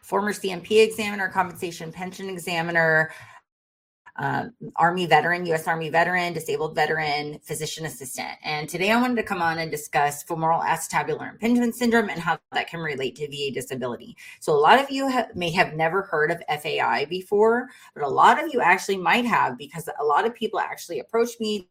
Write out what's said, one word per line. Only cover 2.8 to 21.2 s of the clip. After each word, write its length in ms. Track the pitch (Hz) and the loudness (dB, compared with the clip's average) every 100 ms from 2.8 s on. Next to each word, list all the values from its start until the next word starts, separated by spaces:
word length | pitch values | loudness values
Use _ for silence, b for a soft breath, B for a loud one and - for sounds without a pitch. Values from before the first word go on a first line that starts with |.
| 165 160 160 B B B _ _ _ _ _ _ - - | 4 4 2 B B B _ _ _ _ _ _ -20 -6
uh, 300 | 139 135 - _ - | -4 -4 -6 _ -12
Army 320 | - 170 180 175 | 0 2 2 4
veteran, 400 | 156 156 175 175 | 4 4 -2 0
U 80 | |
S 140 | 160 175 | -2 0
Army 220 | 165 160 | -4 0
veteran, 420 | 165 170 180 175 | 2 2 2 -2
disabled 420 | 165 151 143 156 | -4 -4 -4 -2
veteran, 640 | 160 151 156 151 143 147 151 | -2 0 0 -2 -2 -4 -10
physician 480 | - 143 151 - 160 | -10 -8 -6 -8 -10
assistant. 440 | - 131 - 78 - | -10 -12 -10 -10 -10
And 260 | - 151 156 | -8 -6 -6
today 220 | 165 190 | -2 2
I 100 | 233 | 2
wanted 140 | 247 | 2
to 80 | 240 | 0
come 180 | 214 185 | -2 0
on 200 | 165 165 | 0 0
and 100 | 160 | -4
discuss 540 | 151 - 156 143 143 | -6 -2 2 2 -2
femoral 360 | - 165 160 165 | -6 -2 2 2
acetabular 680 | 90 165 - 165 151 151 131 | 2 -2 -2 -2 -2 -4 -6
impingement 460 | - 226 240 240 226 | -4 2 2 2 0
syndrome 320 | 240 226 208 | 4 4 2
and 120 | 165 | -2
how 200 | 165 160 _ | -2 -4 _
that 180 | 143 - | -6 -4
can 120 | 165 | -6
relate 340 | 160 135 131 | -6 -4 -6
to 140 | - 147 | -6 -10
V 180 | 143 139 | -6 -6
A 40 | |
disability. 640 | 135 131 131 123 117 - - B B | -6 -8 -6 -6 -8 -12 -20 B B
So 140 | - | 2
a 40 | 147 | 4
lot 240 | 156 233 | 8 6
of 80 | 277 | 6
you 180 | 269 269 | -2 0
ha-, 200 | 254 - 180 | 0 -2 -4
may 160 | 175 | -2
have 220 | 175 160 | 2 0
never 280 | 151 160 185 | 2 0 0
heard 300 | 190 156 151 | -2 0 0
of 100 | 170 - | 0 -4
F 180 | 151 160 | -6 -4
A 140 | 143 | -2
I 240 | 123 117 | 0 0
before, 640 | - 185 185 202 220 240 262 B B | -2 -6 -2 4 6 4 0 B B
but 80 | - | -6
a 60 | 147 | -2
lot 340 | 131 196 247 | 6 6 6
of 100 | 320 | 2
you 80 | 269 | 0
actually 360 | - 190 - 196 | 4 4 2 -2
might 280 | 175 208 | 2 2
have, 320 | 240 170 127 123 | 2 2 0 -2
because 320 | 143 165 - - | -12 -12 -10 -2
a 40 | |
lot 220 | 151 147 220 | 2 2 2
of 80 | |
people 240 | 240 220 165 | -2 -4 -4
actually 400 | 80 151 - 156 | -4 -8 -10 -10
approach 400 | - 226 | -4 0